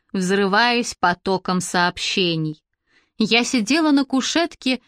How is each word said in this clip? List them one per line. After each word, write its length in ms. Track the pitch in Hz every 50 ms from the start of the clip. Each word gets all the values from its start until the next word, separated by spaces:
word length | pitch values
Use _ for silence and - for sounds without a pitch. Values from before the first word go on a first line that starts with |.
| _ _ -
взрываясь 800 | 196 185 180 196 202 202 190 190 214 233 240 240 240 233 - - -
потоком 640 | - 175 175 - - 190 190 185 - - 180 180
сообщений. 1000 | 180 - - 185 175 175 175 - - - - - 180 170 165 160 156 156 151 - _ _ _ _ _ _ _ _ _ _ _
Я 260 | - 220 185 220 233 240
сидела 460 | 233 - 254 208 220 269 330 320 311
на 160 | 285 285 269
кушетке 760 | - - 262 - - - 311 339 302 - - - 262 262 240 _